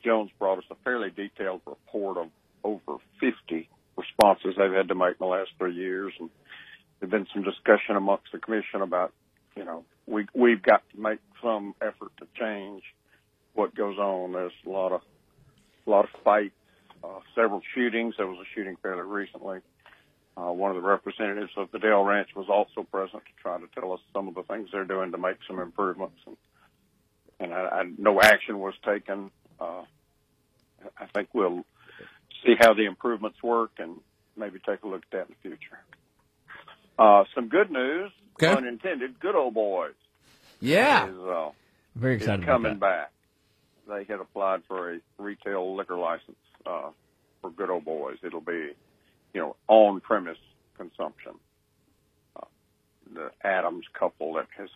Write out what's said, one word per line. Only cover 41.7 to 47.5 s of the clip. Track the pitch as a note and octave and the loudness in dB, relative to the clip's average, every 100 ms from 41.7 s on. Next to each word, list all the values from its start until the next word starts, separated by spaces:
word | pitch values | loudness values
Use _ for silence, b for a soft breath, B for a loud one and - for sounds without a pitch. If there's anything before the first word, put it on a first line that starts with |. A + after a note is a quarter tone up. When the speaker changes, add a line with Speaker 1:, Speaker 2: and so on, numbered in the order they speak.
| _ _ A#2 | _ _ -4
Speaker 3:
Very | C3 A#2 | 0 0
Speaker 1:
is | |
Speaker 3:
excited | A2 G2 | 0 -2
about | F2+ | 2
Speaker 1:
coming | B2+ A2+ | 2 2
Speaker 3:
that. | G2+ | 0
Speaker 1:
back. | G2 F2 C#2+ _ _ _ _ _ _ _ - | 0 0 -4 _ _ _ _ _ _ _ -12
They | G2+ | -12
had | G2+ G#2 | -8 -10
applied | F#2+ G#2 F#2+ F#2+ - | -10 -4 -2 -2 -4
for | F#2 F2 | -8 -6
a | E2+ - - | -8 -14 -14
retail | G2+ G2 G#2 G2 F#2 | -12 -10 -6 -4 -4
liquor | F#2+ F#2+ F2 | -6 -6 -4
license, | E2+ E2 - - _ _ - | -4 -4 -10 -20 _ _ -10
uh, | E2+ C#2+ - _ _ _ _ | -8 -10 -16 _ _ _ _
for | F#2 | -16